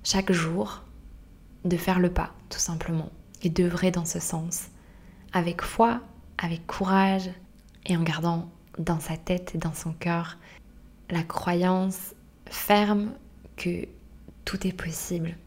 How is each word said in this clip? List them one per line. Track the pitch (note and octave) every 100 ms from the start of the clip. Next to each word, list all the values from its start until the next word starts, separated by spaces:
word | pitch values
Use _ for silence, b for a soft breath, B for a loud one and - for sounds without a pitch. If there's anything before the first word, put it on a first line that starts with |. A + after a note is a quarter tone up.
chaque | - F#3+ F#3+
jour, | F3+ D#3+ F3 G#3 - - - - - - - - -
de | F3+ F3
faire | F#3 F3+
le | F3+
pas, | F3 E3 - -
tout | -
simplement, | - E3 - D#3+ D#3 - - -
et | F3
d'œuvrer | E3 F3 F3 F#3
dans | F3+
ce | E3 F3
sens, | - E3 E3 - - B B B B B B
avec | F#3 E3+ E3+
foi, | - - A#3 A#3+ - - - -
avec | E3+ E3 -
courage, | - F#3+ F#3+ F#3+ F#3+ F#3 F3+ - - - -
et | - E3+
en |
gardant | E3 D#3 E3+ E3 E3+ - - -
dans | E3 D#3+
sa | - D#3+
tête | - F3+ F3+
et | E3+
dans | E3
son | D3+ E3
cœur | D#3+ F3 E3+ E3+ - B B - - - - -
la | E3+
croyance | E3 - - F3 F3+ F#3 F#3+ F#3+ - - - - -
ferme | - - G#3 G#3 G#3 G#3 C4+ - - - -
que | F3 F3 - - - - - -
tout | - F#3+ F#3
est |
possible. | F3+ E3+ D#3+ - F3 E3 E3+